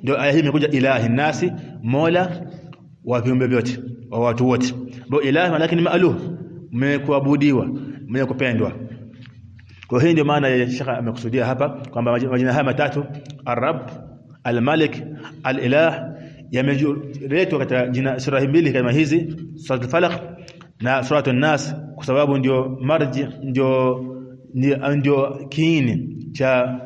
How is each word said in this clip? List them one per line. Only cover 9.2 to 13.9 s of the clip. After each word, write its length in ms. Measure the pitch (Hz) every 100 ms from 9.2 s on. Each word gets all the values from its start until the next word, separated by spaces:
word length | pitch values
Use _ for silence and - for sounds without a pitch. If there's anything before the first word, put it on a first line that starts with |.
| - - - - - - -
Kwa 140 | 123
hiyo 100 | 160
ndio 120 | 165 143
maana 220 | 147 139
ya 220 | 127 123
Sheikh 180 | 123 131
amekusudia 560 | 120 117 117 117 127 120
hapa 240 | 131 147
kwamba 420 | 139 123 120 120
maji-, 160 | 120 127
majina 240 | 127 127
haya 120 | 131
matatu, 400 | 135 120 147 147 139 - - - -
Ar-Rabb, 440 | 120 135 127 -